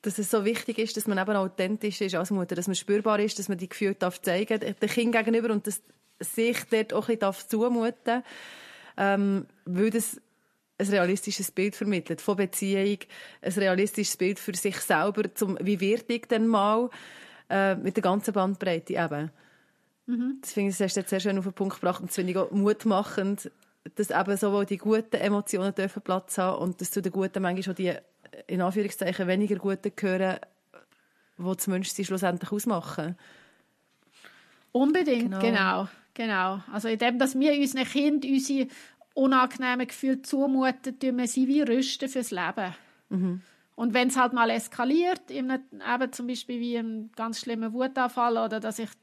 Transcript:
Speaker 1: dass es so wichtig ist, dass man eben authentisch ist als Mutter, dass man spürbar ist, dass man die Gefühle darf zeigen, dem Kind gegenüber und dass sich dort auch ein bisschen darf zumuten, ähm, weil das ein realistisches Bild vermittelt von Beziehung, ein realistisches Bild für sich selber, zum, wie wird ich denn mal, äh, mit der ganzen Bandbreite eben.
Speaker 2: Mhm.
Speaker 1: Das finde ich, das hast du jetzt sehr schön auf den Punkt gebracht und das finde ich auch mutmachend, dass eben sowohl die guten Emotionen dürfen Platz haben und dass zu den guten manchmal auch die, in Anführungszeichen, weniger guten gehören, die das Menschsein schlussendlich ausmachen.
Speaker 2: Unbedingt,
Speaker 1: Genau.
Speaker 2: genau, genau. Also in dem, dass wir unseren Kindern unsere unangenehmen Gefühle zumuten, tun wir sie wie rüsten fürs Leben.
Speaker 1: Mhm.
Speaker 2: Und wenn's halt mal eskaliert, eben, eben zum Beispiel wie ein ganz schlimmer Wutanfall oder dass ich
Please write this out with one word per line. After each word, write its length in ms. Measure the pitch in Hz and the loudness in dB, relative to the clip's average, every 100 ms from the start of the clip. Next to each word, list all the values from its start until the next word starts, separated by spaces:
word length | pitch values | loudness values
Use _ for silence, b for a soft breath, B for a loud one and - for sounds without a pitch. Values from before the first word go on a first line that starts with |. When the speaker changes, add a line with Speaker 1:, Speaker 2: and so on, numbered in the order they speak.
Speaker 1:
dass 160 | 214 196 | -4 -4
es 120 | 202 | 0
so 120 | 226 202 | 2 2
wichtig 320 | 233 - 220 | -2 -4 -2
ist, 160 | 220 220 | -2 -2
dass 100 | 214 | -2
man 100 | 196 | 0
eben 180 | 190 208 | 2 0
authentisch 640 | 190 190 185 214 208 190 | 0 -2 -2 0 -4 -2
ist 140 | 196 175 | -2 -2
als 160 | 185 | 0
Mutter, 240 | 202 175 180 | -2 -2 -4
dass 120 | 185 | -2
man 80 | 180 | -4
spürbar 440 | - 208 214 208 | 0 0 2 2
ist, 200 | 214 - | 0 -2
dass 100 | 190 | -6
man 80 | 185 | -6
die 100 | 185 | -6
Gefühle 260 | - 202 196 | -2 -2 0
darf 260 | 185 180 | -2 0
zeigen, 380 | - 180 220 220 | -2 0 0 -2
dem 300 | 214 196 214 | -2 -2 -2
Kind 220 | 240 233 | 2 2
gegenüber 360 | 233 220 226 226 | 2 2 2 2
und 160 | 208 208 | 0 -2
dass 140 | 196 _ _ _ _ | -8 _ _ _ _
sich 380 | - - 226 233 - | -6 0 2 0 0
dort 240 | 220 214 | 0 2
auch 100 | 214 | -2
ein 20 | 214 | 0
bisschen 120 | 226 | 0
darf 280 | 196 190 - | 0 -2 -4
zumuten, 760 | 220 240 240 233 240 - 240 B B B B B B B - | 0 2 2 0 -2 -2 -2 B B B B B B B 0
ähm, 480 | 196 196 202 196 - _ - | 2 4 4 2 -2 _ -4
weil 240 | 180 214 | 2 2
das 300 | 226 220 - _ _ _ _ _ - | 2 -2 -8 _ _ _ _ _ -4
ein 100 | 196 | 0
realistisches 640 | 202 180 190 - - 190 | 4 4 2 -2 -4 -4
Bild 240 | - 202 - | -2 -2 -2
vermittelt 460 | 208 190 - 165 | -2 -2 -2 -4
von 160 | - 196 | -2 0
Beziehung, 640 | 190 - 196 196 196 202 - B B B | 0 -2 0 2 2 0 -6 B B B
ein 100 | - | -4
realistisches 640 | 190 190 185 208 - 202 - | 0 2 4 2 0 -2 0
Bild 240 | 185 196 | 0 -2
für 140 | - 180 | -6 -4
sich 220 | 202 185 | -4 -4
selber, 580 | - 165 190 208 208 - | 2 2 2 0 -4 -2
zum, 220 | 202 190 | -2 0
wie 220 | 185 202 | 0 0
wird 280 | 196 226 - | 2 0 0
ich 160 | 240 - | -4 0
denn 200 | 226 226 | 2 4
mal, 420 | 220 202 220 240 B B B B B _ | 4 4 2 0 B B B B B _
äh, 260 | 196 196 185 | 2 2 2
mit 220 | 185 208 | 0 0
der 40 | |
ganzen 300 | 196 202 233 | 2 2 0
Bandbreite 600 | 208 190 196 185 170 - | 0 0 0 -2 -2 -2
eben. 380 | 185 165 147 151 b b b b b b _ - | -2 -2 -2 -6 b b b b b b _ -6
Speaker 2:
Mhm. 320 | 240 247 269 | -2 -2 -4
Speaker 1:
Das 140 | - | -6
finde 160 | - 196 | -2 -2
ich, 80 | 185 | 0
das 80 | 190 | 0
hast 100 | 196 | -2
du 40 | |
jetzt 80 | 180 | -2
sehr 100 | 190 | -2
schön 180 | 196 196 | 0 0
auf 60 | |
den 80 | 185 | -2
Punkt 240 | - 196 - | -4 -4 0
gebracht 180 | 180 180 | -2 -2
und 80 | 180 | -4
das 60 | - | -4
finde 160 | 180 | -2
ich 60 | 180 | 0
auch 140 | 180 | 0
mutmachend, 1000 | 202 202 214 226 196 208 - 196 202 - _ _ _ - - | 2 2 2 2 2 0 -2 -2 -4 -8 _ _ _ -14 -6
dass 140 | 208 | 0
eben 260 | 160 190 196 | 0 2 0
sowohl 280 | 208 202 202 | 2 2 0
die 120 | 196 | -2
guten 400 | 208 220 220 - | 2 2 2 -2
Emotionen 580 | 202 202 - 196 196 190 | 2 0 0 -2 0 0
dürfen 260 | 190 202 | -4 -4
Platz 360 | - 190 - - | -2 -2 -2 0
haben 240 | 185 - | 0 0
und 180 | 180 180 | -2 -4
dass 120 | 180 | -4
zu 100 | 202 | -2
den 100 | 185 | -2
guten 300 | 190 190 190 | -2 -2 0
manchmal 300 | 185 185 190 | 0 -2 -4
auch 20 | 180 | -2
die, 160 | 185 160 _ _ - - - | -2 -2 _ _ -20 -20 -6
in 140 | 180 | 0
Anführungszeichen, 680 | 180 196 196 - 185 185 180 | 2 2 -2 -2 -2 0 0
weniger 280 | 185 208 202 | 2 2 0
guten 340 | 202 190 208 | -2 -2 -4
gehören, 440 | - 202 185 190 185 - _ _ - _ _ _ _ _ - | -2 -2 2 0 -2 -10 _ _ -20 _ _ _ _ _ -8
die 60 | 180 185 | -4 -2
das 120 | - | -2
Menschsein 380 | 185 185 - 180 | -2 -2 -4 -4
schlussendlich 460 | 185 185 175 - | 0 0 0 -4
ausmachen. 640 | 208 240 190 - - 160 180 b b b b b b _ _ _ b b b b b b | -4 -2 -2 -4 -6 -6 -8 b b b b b b _ _ _ b b b b b b
Speaker 2:
Unbedingt, 600 | 247 277 339 302 240 226 | 2 4 4 4 2 0
Speaker 1:
Genau. 80 | 190 | 2
Speaker 2:
genau, 480 | 226 220 190 185 202 B B | 2 4 2 2 -2 B B
genau. 460 | - 226 196 185 196 - | -6 -2 0 0 -2 -6
Also 160 | 208 226 | -4 -2
in 120 | 220 | 2
dem, 180 | 240 247 | 2 4
dass 180 | 262 262 | 2 4
wir 140 | 294 | 4
unseren 320 | 294 277 262 254 | 4 2 0 0
Kindern 460 | 269 285 294 269 | 2 2 2 2
unsere 360 | 269 269 277 262 B B B _ - | 2 2 0 -2 B B B _ 2
unangenehmen 720 | 269 262 254 262 254 247 254 | 4 6 4 0 -2 0 -2
Gefühle 340 | - 269 262 | -2 0 0
zumuten, 800 | - 277 277 262 262 254 262 254 | 0 0 2 4 2 0 -8 -2
tun 180 | 262 247 | -2 0
wir 100 | 247 | 0
sie 200 | 262 262 | 2 2
wie 140 | 285 | 4
rüsten 460 | 277 240 262 - 269 | 4 2 2 -2 -4
fürs 240 | 262 226 | -4 -4
Leben. 440 | 185 170 202 185 170 b b _ | -2 -2 -2 -6 -8 b b _
Speaker 1:
Mhm. 320 | 190 185 180 B B B - | -2 0 -2 B B B -4
Speaker 2:
Und 180 | 233 | 0
wenn's 240 | 233 254 254 | 2 2 4
halt 160 | 247 | 2
mal 160 | 247 226 | 4 2
eskaliert, 840 | 226 - - 247 311 349 359 - | 2 -4 -2 2 4 2 0 -4
eben, 180 | 269 254 | -6 -2
eben 640 | 262 - 208 196 247 262 | -4 -6 -10 -4 -2 -2
zum 140 | 262 247 | -4 -6
Beispiel 320 | 247 - 247 | -6 -6 -4
wie 180 | 240 233 | -2 -2
ein 340 | 226 220 220 - | -4 -6 -10 -8
ganz 240 | 226 226 | -6 -6
schlimmer 340 | - 226 226 | -6 -4 -4
Wutanfall 640 | 233 262 269 247 247 240 226 | -2 -2 0 0 2 2 2
oder 220 | 226 220 | 0 -2
dass 180 | 220 220 | -4 -6
ich 100 | 220 - | -10 -12